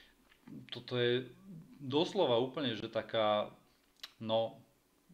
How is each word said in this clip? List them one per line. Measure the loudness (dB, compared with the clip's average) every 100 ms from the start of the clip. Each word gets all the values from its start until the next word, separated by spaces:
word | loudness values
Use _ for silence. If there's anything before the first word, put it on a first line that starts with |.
| -20 _ _ _ -18 -18 -14
toto | -14 -4 0
je | 2 2 -2 -16 -18 -18 -18 -12
doslova | 0 2 2 2 4 4
úplne, | 2 -2 -4
že | -4 -4
taká, | -4 -2 0 4 2 0 -10 _ _ _ _ -20 _
no, | 0 0 0 -6 -20 _ _ _ _